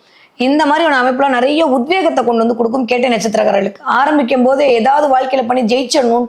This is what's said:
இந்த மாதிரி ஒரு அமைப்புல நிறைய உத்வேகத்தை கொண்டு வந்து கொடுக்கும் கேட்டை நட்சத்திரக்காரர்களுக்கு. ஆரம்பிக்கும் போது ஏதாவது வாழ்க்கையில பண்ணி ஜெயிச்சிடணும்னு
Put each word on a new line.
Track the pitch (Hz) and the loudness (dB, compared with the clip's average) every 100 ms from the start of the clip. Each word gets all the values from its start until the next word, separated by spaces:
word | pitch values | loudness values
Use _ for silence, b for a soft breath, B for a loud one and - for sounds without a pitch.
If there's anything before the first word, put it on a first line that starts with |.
| b b b - | b b b -4
இந்த | 247 294 294 | -2 0 0
மாதிரி | 302 | 2
ஒரு | 330 | 2
அமைப்புல | 269 254 262 277 | 2 0 0 0
நிறைய | 247 254 302 320 | 0 0 0 0
உத்வேகத்தை | 254 247 381 330 269 | 0 0 -2 0 0
கொண்டு | 233 233 | 0 0
வந்து | 226 226 | 0 0
கொடுக்கும் | 233 269 | -2 -2
கேட்டை | 233 247 254 | -2 -2 0
நட்சத்திரக்காரர்களுக்கு. | 226 214 220 214 196 196 - | -2 -2 0 0 0 -2 -6
ஆரம்பிக்கும் | 262 233 285 302 233 262 | -4 0 0 0 0 0
போது | 247 269 285 | 2 2 2
ஏதாவது | 233 233 294 302 262 | 2 2 2 2 0
வாழ்க்கையில | 262 269 233 | 0 -2 -2
பண்ணி | 254 220 | -2 0
ஜெயிச்சிடணும்னு | 247 247 302 240 240 | 0 0 0 2 0